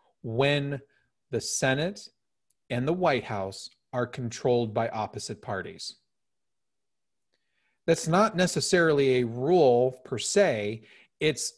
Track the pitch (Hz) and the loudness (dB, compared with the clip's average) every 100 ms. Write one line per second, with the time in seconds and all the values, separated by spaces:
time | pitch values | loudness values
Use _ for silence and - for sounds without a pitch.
0 | _ _ 117 113 139 143 143 143 - _ | _ _ -6 0 2 0 -2 -8 -12 _
1 | _ _ _ 117 - - 135 135 170 202 | _ _ _ -6 -4 -2 0 0 -4 -8
2 | - _ _ _ _ _ - 123 135 180 | -18 _ _ _ _ _ -8 -4 -2 0
3 | 175 131 - 104 98 98 - _ _ 127 | 0 0 -2 -6 -6 -10 -16 _ _ -6
4 | 120 - 120 - 131 120 117 110 117 110 | -4 -6 -8 -2 0 2 0 -2 -4 -4
5 | 104 107 - 107 - 98 90 85 - - | -6 -8 -12 -12 -8 -8 -8 -12 -16 -16
6 | _ _ _ _ _ _ _ _ _ _ | _ _ _ _ _ _ _ _ _ _
7 | _ _ _ _ _ _ _ _ - 165 | _ _ _ _ _ _ _ _ 0 0
8 | 160 170 214 175 180 143 - 180 165 143 | 2 2 2 2 0 0 2 4 4 4
9 | 135 127 120 120 135 180 139 120 127 127 | 4 2 0 -2 2 6 6 6 2 -2
10 | - 113 - 202 190 113 104 113 - - | -10 -8 0 4 4 2 -4 -6 -14 -20
11 | _ _ 156 - - | _ _ -2 -2 -8